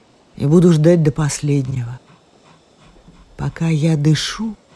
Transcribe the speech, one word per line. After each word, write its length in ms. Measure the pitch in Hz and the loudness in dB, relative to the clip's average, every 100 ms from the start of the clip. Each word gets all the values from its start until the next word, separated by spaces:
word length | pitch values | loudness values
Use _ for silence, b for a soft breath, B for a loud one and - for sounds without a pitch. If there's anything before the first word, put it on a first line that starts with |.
| _ _ _ - | _ _ _ -6
И 100 | 139 | 2
буду 260 | 170 175 | 4 6
ждать 300 | 156 160 175 | 4 4 2
до 100 | 151 | 2
последнего. 840 | 151 147 - 147 143 131 127 120 127 _ _ _ _ _ _ _ _ _ _ _ - _ - | -2 -4 -4 -4 -2 -4 -8 -8 -12 _ _ _ _ _ _ _ _ _ _ _ -20 _ -10
Пока 320 | 139 - 165 | -10 -6 -2
я 280 | 156 160 156 | 0 0 0
дышу, 600 | 151 147 - - 226 208 _ | 2 0 -2 -8 -10 -10 _